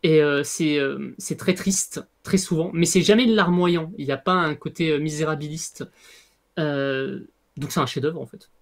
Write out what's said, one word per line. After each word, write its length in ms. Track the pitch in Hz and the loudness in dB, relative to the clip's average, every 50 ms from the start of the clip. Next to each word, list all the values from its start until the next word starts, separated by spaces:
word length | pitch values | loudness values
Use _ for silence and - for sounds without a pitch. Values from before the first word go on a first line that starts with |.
| - | 4
Et, 180 | 175 156 156 151 | 6 6 6 6
euh, 220 | 147 143 143 147 | 6 4 2 0
c'est, 340 | - - - 165 156 147 147 | -2 -2 -2 0 0 2 0
euh, 360 | 139 139 139 135 139 131 123 | 0 -2 -4 -6 -8 -10 -12
c'est 200 | - - - 160 | -12 -8 -8 -8
très 180 | 156 - - 185 | -4 -2 -2 -2
triste, 520 | 185 - 190 190 185 - - - - - _ _ _ _ | 0 0 -2 -2 -2 -2 -6 -8 -14 -14 _ _ _ _
très 140 | - - | -2 -2
souvent, 340 | 190 190 - 180 156 165 185 - | -2 0 0 -2 -2 -2 -2 0
mais 100 | 170 170 | 0 0
c'est 160 | 165 - 190 | 2 4 2
jamais 240 | 170 - 208 220 254 | 4 6 6 6 6
larmoyant. 680 | 233 226 208 190 175 180 180 180 175 175 170 160 160 196 | 4 4 4 4 4 4 4 4 2 2 0 -2 -4 -8
Il 80 | - 147 | -8 -4
n'y 80 | 135 139 | -4 -4
a 60 | 139 | -2
pas 160 | - - 185 | 0 0 2
un 200 | 185 170 156 151 | 2 2 0 -2
côté, 360 | 147 - 180 165 - 170 160 | -4 -8 -10 -4 -2 0 0
euh, 80 | 151 143 | 0 0
misérabiliste. 880 | 151 156 151 147 156 151 156 147 147 151 151 165 - - - - 135 - _ _ - - - - _ _ _ _ _ _ _ - | 0 -2 -2 -2 -2 -2 -2 -4 -6 -10 -10 -10 -12 -12 -12 -12 -14 -14 _ _ -20 -20 -20 -20 _ _ _ _ _ _ _ -4
Euh, 600 | 156 151 143 139 139 139 135 135 135 135 131 127 - - _ _ _ _ _ | -2 -2 0 -2 -2 0 -2 -2 -2 -4 -6 -10 -12 -16 _ _ _ _ _
donc 160 | - 135 143 - | -10 -8 -4 0
c'est 80 | 175 | 0
un 60 | 143 | 0
chef-d'œuvre, 340 | 120 - 147 123 151 165 160 | 0 -2 -2 -2 -2 -4 -4
en 60 | 131 | -12
fait. 240 | - - - - _ _ _ | -12 -14 -20 -20 _ _ _